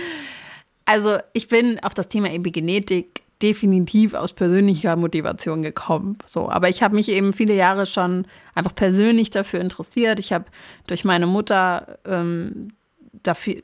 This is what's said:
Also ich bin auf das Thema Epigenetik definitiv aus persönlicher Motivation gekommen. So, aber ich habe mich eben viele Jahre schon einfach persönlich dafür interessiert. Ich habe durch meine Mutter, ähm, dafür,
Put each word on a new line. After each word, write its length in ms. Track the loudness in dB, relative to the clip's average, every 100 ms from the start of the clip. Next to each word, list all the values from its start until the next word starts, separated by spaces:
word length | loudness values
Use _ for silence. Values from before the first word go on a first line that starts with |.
| -6 -12 -14 -16 -20 -20 _ _ 0
Also 300 | 2 2 0 -2
ich 160 | -6 0
bin 300 | 2 2 0
auf 120 | -4
das 140 | -4 -4
Thema 220 | -2 -2
Epigenetik 920 | -4 -4 -4 -2 -2 0 -2 -2 -12 -18 _
definitiv 720 | 0 2 4 4 4 4 2
aus 180 | 0 -6
persönlicher 640 | -2 2 4 4 2 0 0
Motivation 680 | 0 -2 -4 -6 -6 -4
gekommen. 560 | -6 -8 -4 -4 -4 -8 -8
So, 240 | -6 -2
aber 180 | 0 2
ich 140 | 2
habe 120 | 2
mich 140 | 2 2
eben 240 | 2 2
viele 220 | 2 2
Jahre 320 | 4 4 2 0
schon 400 | 0 0 -2 -4 -12 -8
einfach 200 | -4 -4
persönlich 560 | 0 2 4 4 4 2
dafür 300 | -2 -2 -4
interessiert. 580 | -4 -6 -6 0 0 0
Ich 140 | -2
habe 120 | -4 -4 -16 -20 -18 -8
durch 180 | -2
meine 220 | 2 2 2
Mutter, 720 | 2 2 2 2 -2 -6 -14
ähm, 640 | -6 -4 -2 -4 -6 -10 -14 -18 _ _ -20 -8
dafür, 340 | -4 -4 -4 -8